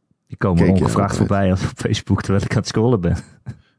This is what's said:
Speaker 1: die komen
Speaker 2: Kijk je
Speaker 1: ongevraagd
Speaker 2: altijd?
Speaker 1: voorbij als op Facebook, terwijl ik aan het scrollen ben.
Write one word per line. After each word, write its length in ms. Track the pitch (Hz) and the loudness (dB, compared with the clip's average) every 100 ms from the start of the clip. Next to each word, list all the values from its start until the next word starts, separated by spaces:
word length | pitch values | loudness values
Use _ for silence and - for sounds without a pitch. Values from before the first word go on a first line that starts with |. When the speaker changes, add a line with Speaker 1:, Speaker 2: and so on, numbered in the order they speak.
| _ _ _ | _ _ _
Speaker 1:
die 100 | - | -4
komen 260 | 101 85 | 0 2
Speaker 2:
Kijk 140 | 90 92 | 4 4
je 60 | |
Speaker 1:
ongevraagd 260 | 92 - 98 | 2 0 0
Speaker 2:
altijd? 160 | - 101 | 0 0
Speaker 1:
voorbij 220 | 98 98 | 0 2
als 120 | 92 | 0
op 140 | - - | -2 -6
Facebook, 440 | - 110 - 98 | -4 -4 -2 -2
terwijl 220 | - 98 | 0 -2
ik 80 | - | 0
aan 60 | - | -2
het 100 | - | -2
scrollen 340 | - 113 117 | 0 0 2
ben. 160 | 87 87 - - - - _ | 0 -2 -6 -20 -20 -20 _